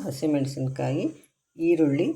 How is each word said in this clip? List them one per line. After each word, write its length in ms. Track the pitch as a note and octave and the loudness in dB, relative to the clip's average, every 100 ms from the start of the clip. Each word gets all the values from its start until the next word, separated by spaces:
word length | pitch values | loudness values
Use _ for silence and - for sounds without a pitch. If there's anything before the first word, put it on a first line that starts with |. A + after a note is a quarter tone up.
| F#3+ | -4
ಹಸಿಮೆಣಸಿನ್ಕಾಯಿ, 960 | - D#3 D3 C3+ C#3 C3 C3+ C3 D3+ C#4+ - _ _ _ - | -4 0 0 -2 -4 -4 -2 -2 -2 -4 -6 _ _ _ -2
ಈರುಳ್ಳಿ, 500 | E3 E3 D3+ C#3+ A#3 | 2 4 4 2 0